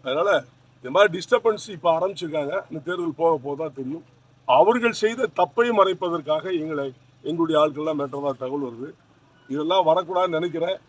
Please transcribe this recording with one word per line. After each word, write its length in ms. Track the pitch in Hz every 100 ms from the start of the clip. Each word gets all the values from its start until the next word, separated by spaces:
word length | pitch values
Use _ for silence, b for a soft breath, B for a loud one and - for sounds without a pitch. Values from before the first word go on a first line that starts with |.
அதனால 260 | 131 143 196 160 131 _ _ _
இந்த 100 | 127
மாதிரி 160 | 160 202
டிஸ்டர்பன்ஸ் 500 | 170 - 247 226 214 -
இப்ப 120 | 175 170
ஆரம்பிச்சிருக்காங்க. 600 | 165 185 185 170 156 143 190 -
இந்த 100 | 160 156
தேர்தல் 280 | 180 170 147
போக 180 | 165 156
போக 100 | 135 143
தான் 140 | 160 139
தெரியும். 240 | 131 160 - _ _ _ - 127
அவர்கள் 420 | 185 240 233 -
செய்த 280 | 214 233 240 -
தப்பை 280 | 175 - 240 214
மறைப்பதற்காக 680 | 190 185 180 170 143 156 190 175
எங்களை, 220 | 156 151 139 127 _ _ 143
எங்களுடைய 280 | 165 160 156
ஆட்கள்லாம் 360 | 151 147 156 151
மிரட்டுறதா 320 | 143 139 143 131
தகவல் 240 | 127 143 131
வருது. 220 | 117 143 - _ _ _ _ _
இதெல்லாம் 340 | 139 151 190 160
வரக்கூடாதுன்னு 500 | 165 170 180 185 160
நினைக்கிறேன். 380 | 175 160 170 190